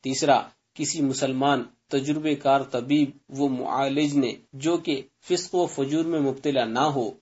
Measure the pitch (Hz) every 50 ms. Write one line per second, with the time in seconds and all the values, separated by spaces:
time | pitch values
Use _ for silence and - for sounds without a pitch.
0 | - 135 135 - 160 147 135 110 - - _ _ _ _ _ - 151 139 - 165
1 | 143 135 131 - 147 131 131 131 139 143 143 127 117 - _ _ _ _ - 139
2 | 135 147 147 151 156 156 147 143 - 139 135 139 135 135 - 123 120 135 143 151
3 | 147 139 - - _ - 135 135 143 139 131 123 123 - - 131 139 139 139 147
4 | 151 147 143 143 131 117 95 - _ _ - 135 139 165 170 165 - 170 143 135
5 | - _ _ _ _ - 180 175 180 - - 180 175 151 - - 139 135 151 160
6 | 165 165 170 156 139 135 135 139 - 147 139 131 117 113 113 123 143 156 143 135
7 | 117 104 98 -